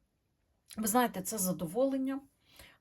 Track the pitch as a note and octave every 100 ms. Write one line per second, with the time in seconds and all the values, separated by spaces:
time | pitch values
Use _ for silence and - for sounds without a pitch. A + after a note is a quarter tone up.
0 | _ _ _ _ _ _ - - A3 A#3+
1 | A#3 G3 - A3 F#3 D#3+ E3+ G3+ C4+ C4+
2 | C4 C4+ - _ _ - - -